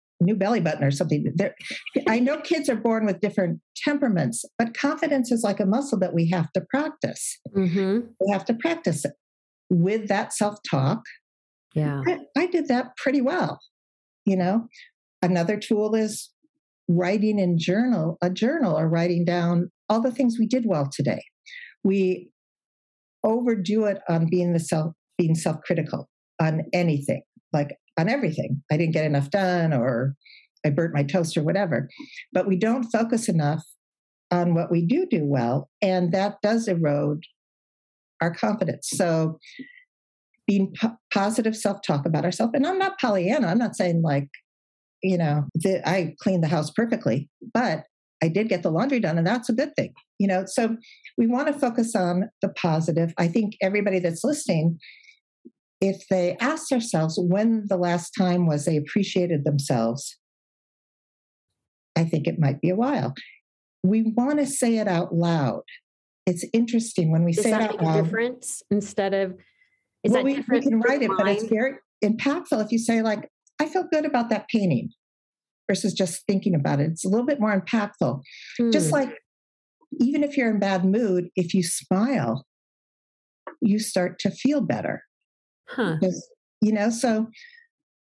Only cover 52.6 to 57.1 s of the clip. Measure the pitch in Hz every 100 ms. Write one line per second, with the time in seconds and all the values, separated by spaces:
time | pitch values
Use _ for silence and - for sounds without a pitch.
52.6 | 175 160 165 160 170 - 170 226 202 -
53.6 | 190 208 202 190 175 165 254 294 - 165
54.6 | 170 165 - - - _ _ _ - _
55.6 | _ - 196 190 - 185 175 175 247 320
56.6 | - 254 226 170 160